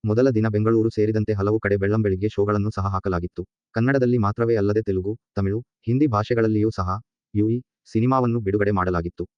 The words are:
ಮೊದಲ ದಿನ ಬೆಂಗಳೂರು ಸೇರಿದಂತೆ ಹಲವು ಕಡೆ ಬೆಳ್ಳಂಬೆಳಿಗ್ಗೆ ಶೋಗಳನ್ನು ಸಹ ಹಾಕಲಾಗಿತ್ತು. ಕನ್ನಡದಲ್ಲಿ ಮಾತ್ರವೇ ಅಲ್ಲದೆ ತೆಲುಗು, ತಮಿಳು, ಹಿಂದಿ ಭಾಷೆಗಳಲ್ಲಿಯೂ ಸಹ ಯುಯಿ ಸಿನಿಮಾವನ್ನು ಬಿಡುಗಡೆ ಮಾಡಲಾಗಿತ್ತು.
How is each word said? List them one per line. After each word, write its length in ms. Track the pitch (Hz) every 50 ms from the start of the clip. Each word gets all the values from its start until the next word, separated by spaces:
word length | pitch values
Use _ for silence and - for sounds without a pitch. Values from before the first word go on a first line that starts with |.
| - 104
ಮೊದಲ 200 | 107 117 127 135 123
ದಿನ 100 | 110 107 113 104
ಬೆಂಗಳೂರು 360 | 104 107 110 113 113 110 113 -
ಸೇರಿದಂತೆ 360 | 107 107 107 107 107 107 - 107 98
ಹಲವು 200 | 98 101 107 113 -
ಕಡೆ 120 | 101 101 98
ಬೆಳ್ಳಂಬೆಳಿಗ್ಗೆ 460 | 98 101 104 110 107 101 95 92 98 107 -
ಶೋಗಳನ್ನು 360 | - 101 101 104 104 101 107 -
ಸಹ 100 | - 95 98 95
ಹಾಕಲಾಗಿತ್ತು. 480 | 92 - 98 90 87 90 87 _ - 92 _ _ _ _ _ _
ಕನ್ನಡದಲ್ಲಿ 440 | 113 117 131 139 135 127 120 123 123 104
ಮಾತ್ರವೇ 280 | 101 107 - 117 117 117 107
ಅಲ್ಲದೆ 220 | 98 101 104 107 110 101
ತೆಲುಗು, 240 | 95 92 92 101 113 - _ _ _
ತಮಿಳು, 220 | 101 98 98 101 113 123 _ _ _ _ 117
ಹಿಂದಿ 180 | 117 135 151 147 110
ಭಾಷೆಗಳಲ್ಲಿಯೂ 560 | 104 107 - 123 113 113 110 107 104 104 113 113 -
ಸಹ 100 | 95 90 92 110 - _ _ _ _ _ -
ಯುಯಿ 240 | 104 107 110 117 123 - _ _ _ _ -
ಸಿನಿಮಾವನ್ನು 460 | - 110 117 127 131 131 123 120 117 120 107
ಬಿಡುಗಡೆ 260 | 95 101 104 101 101 104 95
ಮಾಡಲಾಗಿತ್ತು. 460 | 90 92 90 85 85 87 _ - 87 - _